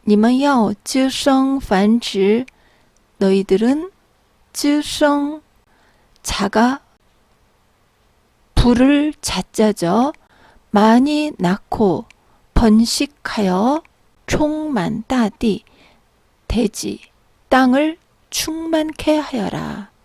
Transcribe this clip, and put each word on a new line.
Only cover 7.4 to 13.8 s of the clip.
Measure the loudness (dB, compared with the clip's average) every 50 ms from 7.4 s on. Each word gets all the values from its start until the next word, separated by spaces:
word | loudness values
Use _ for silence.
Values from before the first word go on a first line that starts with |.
| _ _ _ _ _ _ _ _ _ _ _ _ _ _ _ _ _ _ _ _ _ _ _
불을 | 2 4 4 4 4 4 4 4 2 0 -2 -6 _
자자죠. | -10 -8 -6 -6 -8 _ _ 0 0 0 0 -2 -2 0 2 2 0 0 -4 _ _ _ _ _ _ _ _ _ _ _
많이 | 2 4 4 6 6 4 4 2 0 -2 -2 -4 -4
낳고 | -2 -2 -2 -2 -2 -6 _ -2 0 2 0 0 -2 -6 _ -20 _ _ _ _ _ _ _ _
번식하여, | 2 4 6 4 4 4 0 -2 -4 -4 -6 _ _ _ -8 -4 -2 -2 0 0 0 0 0 0 -2